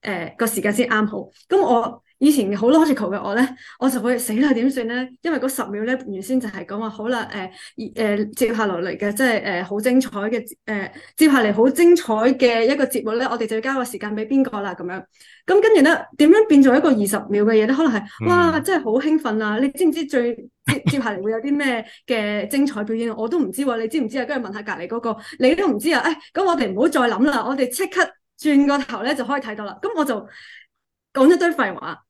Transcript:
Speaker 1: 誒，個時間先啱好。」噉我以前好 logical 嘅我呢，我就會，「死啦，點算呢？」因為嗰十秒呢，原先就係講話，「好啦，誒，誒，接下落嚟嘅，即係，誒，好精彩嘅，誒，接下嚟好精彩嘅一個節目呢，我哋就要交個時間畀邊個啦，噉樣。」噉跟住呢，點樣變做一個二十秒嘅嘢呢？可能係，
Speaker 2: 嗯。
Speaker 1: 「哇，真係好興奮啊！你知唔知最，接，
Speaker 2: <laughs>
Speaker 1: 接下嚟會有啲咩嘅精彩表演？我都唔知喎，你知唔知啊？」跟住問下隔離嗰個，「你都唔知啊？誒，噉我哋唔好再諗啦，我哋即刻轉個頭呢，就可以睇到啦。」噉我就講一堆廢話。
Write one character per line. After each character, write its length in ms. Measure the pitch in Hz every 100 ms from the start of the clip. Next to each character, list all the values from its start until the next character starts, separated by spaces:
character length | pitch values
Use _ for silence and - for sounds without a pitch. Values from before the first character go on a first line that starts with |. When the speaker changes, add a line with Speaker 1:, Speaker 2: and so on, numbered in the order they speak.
Speaker 1:
誒， 340 | - 185 160 -
個 80 | 226
時 160 | 208
間 100 | 208
先 160 | 208 240
啱 180 | 214 214
好。」 220 | 202 - _ _
噉 120 | 381
我 400 | 330 233 233 - _ _
以 140 | 277
前 240 | 285 196 202
好 140 | 226
logical 440 | 311 311 269 196
嘅 80 | 196
我 140 | 185 214
呢， 100 | 262 - - -
我 120 | 262
就 100 | 247
會， 160 | 226 247
「死 140 | 240 214
啦， 180 | 294
點 180 | 233 262
算 160 | 269 226
呢？」 180 | 240 254 -
因 80 | 330
為 80 | 294
嗰 120 | 262
十 120 | 269 196
秒 140 | 202
呢， 100 | 226 254 254
原 140 | 190
先 180 | 196 262
就 80 | 233
係 180 | 196 175
講 140 | 202
話， 80 | 226
「好 200 | - 220
啦， 180 | 247 - 208 185 - - -
誒， 160 | 226
誒， 400 | - 220 208 208
接 200 | - 226
下 120 | 226 208
落 120 | 175
嚟 180 | 180 -
嘅， 140 | 208
即 100 | 208
係， 220 | 262 220
誒， 200 | 196 175 185
好 160 | 202
精 180 | 233 254
彩 100 | 254 202
嘅， 200 | 208 226 - - -
誒， 260 | 208 190 - - -
接 120 | 311
下 140 | 269
嚟 100 | 214
好 160 | 202 254
精 240 | 262 349
彩 200 | 339 -
嘅 580 | 214 240 262 247 226 226
一 40 | 285
個 100 | 269
節 180 | 220
目 140 | 214 233
呢， 100 | 254
我 80 | 233
哋 80 | 220
就 120 | 220
要 40 |
交 120 | 262 269
個 80 |
時 140 | 247 202
間 180 | 208 214
畀 100 | 220
邊 240 | 269 254
個 120 | 208
啦， 120 | 202
噉 120 | 180 180
樣。」 180 | 185 - _ - - -
噉 160 | 381
跟 140 | 427 415
住 60 |
呢， 180 | 277 339 - -
點 120 | 302
樣 180 | 415 427
變 160 | 285
做 120 | 269 262
一 40 |
個 80 | 320
二 180 | 233 202
十 120 | 208 -
秒 140 | 202
嘅 100 | 208
嘢 140 | 220 220
呢？ 60 | 269
可 80 |
能 80 | 320
係， 140 | 214 208 -
Speaker 2:
嗯。 40 | 339
Speaker 1:
「哇， 280 | 349 339 320
真 180 | 311 359
係 40 | 233
好 60 |
興 280 | 226 294 311
奮 240 | 254 214
啊！ 160 | 214 214
你 100 | 277
知 140 | - 349
唔 60 |
知 140 | 320 294
最， 280 | 269 240 233 - _ -
接， 180 | -
Speaker 2:
<laughs> 40 | -
Speaker 1:
接 100 | 285
下 100 | 220
嚟 100 | 196
會 100 | 202
有 60 | 220
啲 140 | 269 285
咩 300 | 277 240 220 - -
嘅 400 | 233 208 208 208
精 180 | 277 277
彩 160 | 208 208
表 100 | 226
演？ 180 | 233
我 140 | 214 226
都 100 | 339
唔 140 | 214
知 100 | 185 269
喎， 120 | 226
你 60 | 220
知 100 | 311
唔 80 | 220
知 100 | 262
啊？」 60 | 240
跟 160 | 285
住 60 | 220
問 60 |
下 80 | 202
隔 100 | 208
離 160 | - 175
嗰 120 | 233
個， 160 | 233 220 - -
「你 160 | 254
都 140 | 339 392
唔 100 | 208
知 140 | 294
啊？ 80 | 277 330 311 -
誒， 80 | -
噉 40 | 381
我 100 | 339
哋 160 | 214
唔 60 | 190
好 80 | 302
再 140 | 285
諗 220 | 240 202 269
啦， 180 | 269 220
我 80 |
哋 140 | 269 247
即 180 | - 381
刻 220 | 330 - _ _ _
轉 260 | 302 277 285
個 120 | 285
頭 260 | 269 226
呢， 100 | 233
就 120 | 277 233
可 120 | 277
以 40 |
睇 120 | 220
到 120 | 208 202
啦。」 120 | -
噉 80 | 403 403
我 80 | 285
就 100 | 214 - - - - _ _ _ _ _
講 180 | 269 269
一 60 | 349
堆 120 | 349
廢 280 | 311 208 175
話。 240 | 160 160